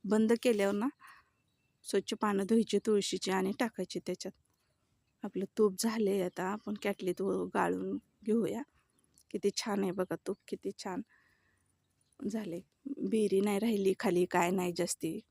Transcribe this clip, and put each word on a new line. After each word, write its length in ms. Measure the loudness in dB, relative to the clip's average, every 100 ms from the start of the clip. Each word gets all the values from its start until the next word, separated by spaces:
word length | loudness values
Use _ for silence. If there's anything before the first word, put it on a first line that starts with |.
बंद 300 | 2 2 4 4
केल्यावर 320 | 4 4 2
ना 140 | 2 -2 -6 -20 -20 _ _ _ _ _ _
स्वच्छ 300 | -2 -2 0
पानं 300 | -2 0 0
धुवायची 360 | 4 4 4 0 2
तुळशीची 460 | 2 2 -4 0
आणि 200 | 0 0 -2
टाकायची 400 | -4 -4 -6 -6 -6
त्याच्यात. 260 | -8 -8 _ _ _ _ _ _ _ _ _
आपलं 220 | -8 -6 -4 2
तूप 180 | 2 2
झालंय 420 | -2 2 2 2
आता. 220 | 0 -2
आपण 300 | -4 -4 -8 -4
कॅटलीत 400 | -4 -2 -4 -2
व-, 240 | -2 -2 -2
गाळून 440 | 0 0 0 -4 -6 _ _ 0
घेऊया. 360 | 0 0 -4 -8 _ _ _ _ _ _
किती 180 | -2 -2 -2
छान 280 | -4 -2
आहे 80 | -2
बघा 240 | -2 -4 -4 -6
तूप, 100 | -8 -8
किती 240 | -8 -8 -8
छान 180 | -8 -8 -8 _ _ _ _ _ _ _ _ _ _ -10 -6
झाले. 300 | -6 -6 -10 -12 _ -12
बिरी 560 | -6 -2 2 4 2
नाही 180 | 2 2
राहिली 340 | 0 2 0 2
खाली, 260 | 2 2 2
काय 240 | 2 2
नाही 220 | 2 -2 -2
जास्ती. 420 | -4 -2 -6 -6 _